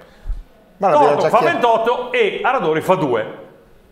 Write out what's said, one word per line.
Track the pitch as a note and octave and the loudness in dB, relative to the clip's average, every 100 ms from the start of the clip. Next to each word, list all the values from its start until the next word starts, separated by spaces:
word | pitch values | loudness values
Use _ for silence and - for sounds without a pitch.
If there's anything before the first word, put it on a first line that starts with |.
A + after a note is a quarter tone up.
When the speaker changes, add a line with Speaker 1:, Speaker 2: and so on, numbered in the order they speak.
| - - - - - _ _ _ | -20 -16 -10 -10 -12 _ _ _
Speaker 1:
Ma | F#3+ | 2
l'abbiamo | D#3+ C4+ D3 | 4 4 2
Speaker 2:
Thornton | E3 | 2
Speaker 1:
già | G#3+ | 2
Speaker 2:
fa | |
Speaker 1:
chiesto. | D#4 E4 | 2 0
Speaker 2:
ventotto | A#3+ A3+ A3+ B3 - | 2 2 0 -2 -4
e | B3 G#3+ - | -2 -2 -2
Aradori | A#3 C4 E3 D#3 | -2 -2 -2 -2
fa | E3 F#3 | 0 0
due. | C#3+ A2+ A2 - - - _ - _ | 0 -2 -4 -10 -20 -20 _ -20 _